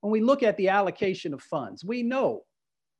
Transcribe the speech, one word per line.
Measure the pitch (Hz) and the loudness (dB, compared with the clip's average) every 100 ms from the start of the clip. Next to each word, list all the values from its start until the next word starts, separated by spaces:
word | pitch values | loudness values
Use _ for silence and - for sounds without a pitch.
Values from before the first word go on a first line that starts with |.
When | 208 | 0
we | 220 | 2
look | 226 277 | 4 4
at | 240 202 | 4 2
the | 185 | 2
allocation | 196 196 175 196 180 175 | 2 0 -2 -4 -2 -6
of | 139 | -10
funds, | - 160 117 - | -6 -6 -6 -12
we | 175 247 | -8 -4
know | 233 262 202 226 _ _ _ _ _ _ | -2 0 -2 -2 _ _ _ _ _ _